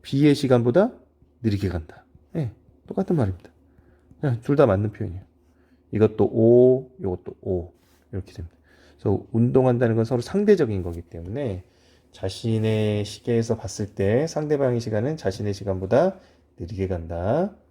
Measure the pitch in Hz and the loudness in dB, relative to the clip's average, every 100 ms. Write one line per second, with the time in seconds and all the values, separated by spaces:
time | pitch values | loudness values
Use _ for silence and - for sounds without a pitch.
0 | - 139 147 143 131 123 117 143 226 - | -2 2 4 4 4 2 4 2 2 -2
1 | _ _ _ _ 113 101 95 85 78 - | _ _ _ _ -2 0 -2 -6 -10 -20
2 | _ - _ 170 127 - _ _ - - | _ -20 _ -6 -6 -10 _ _ -10 -8
3 | 190 170 104 90 - _ _ _ _ _ | -2 0 0 -4 -16 _ _ _ _ _
4 | _ - 147 117 - 143 131 98 104 - | _ -6 -4 -2 0 4 4 4 0 -6
5 | 104 87 - _ _ _ _ _ _ 101 | -10 -10 -16 _ _ _ _ _ _ 2
6 | 107 - 104 117 113 120 127 127 151 - | 2 4 0 4 6 8 6 4 -2 -10
7 | 101 90 - - - 92 87 _ _ _ | -8 -8 -10 -12 -6 -6 -6 _ _ _
8 | _ 98 - - 82 _ _ _ _ _ | _ -12 -12 -16 -18 _ _ _ _ _
9 | 113 98 - 113 120 135 127 120 120 113 | -2 -2 -2 0 2 4 4 2 2 0
10 | 113 123 - 196 208 196 127 101 85 85 | 0 -2 -2 0 4 4 2 -2 -6 -10
11 | - 85 87 120 135 92 - _ _ _ | -12 -16 -10 -6 -6 -8 -12 _ _ _
12 | _ - 98 - 117 110 110 110 107 104 | _ -10 -8 -6 -2 0 0 0 0 -2
13 | 104 - - 117 113 113 - - 104 - | -4 -8 -2 -2 0 -4 -6 -8 -8 -2
14 | 98 117 160 147 151 147 135 120 113 107 | 2 2 0 -4 -2 0 0 0 -2 -2
15 | 127 156 98 95 104 98 101 95 92 120 | -2 -4 -6 -4 -6 -6 -6 -6 0 2
16 | 185 - _ _ _ _ 110 95 92 87 | 2 -2 _ _ _ _ -12 -6 -4 -4
17 | 82 85 92 143 196 - _ | -6 -6 -2 -2 -2 -8 _